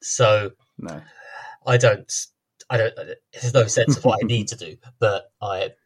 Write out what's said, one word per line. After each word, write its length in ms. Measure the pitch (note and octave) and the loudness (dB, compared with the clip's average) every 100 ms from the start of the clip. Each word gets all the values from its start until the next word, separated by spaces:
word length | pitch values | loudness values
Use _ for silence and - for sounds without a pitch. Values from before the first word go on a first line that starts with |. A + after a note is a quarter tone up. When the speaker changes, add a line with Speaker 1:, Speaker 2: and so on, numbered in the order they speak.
Speaker 1:
So 500 | - - A2 G#2 G2 - _ - | -6 0 2 2 0 -10 _ -16
Speaker 2:
No. 200 | E2+ D2+ - - - - - - B2 | -14 -14 -18 -20 -20 -18 -18 -8 0
Speaker 1:
I 120 | B2 | 4
don't, 340 | A#2+ G2+ - - - _ _ _ - | 4 2 -4 -10 -10 _ _ _ -4
I 80 | A#2 | 0
don't, 160 | A2 - F2+ - _ | 0 -4 -14 -16 _
there's 200 | - B2 | -8 0
no 140 | C3 G#2+ | 2 4
sense 280 | D3 D3 C3 | 2 2 2
of 60 | |
what 160 | B2+ G#2+ | 2 2
I 20 | A2 | 0
need 220 | A#2 G#2 | -2 -4
to 60 | - | -10
do, 220 | E2 - - | -14 -18 -20
Speaker 2:
<laughs> 120 | - | -2
Speaker 1:
but 320 | G#2+ G2 - _ | 0 0 -6 _
I, 300 | G2+ F#2+ G2 - | -8 -6 -6 -10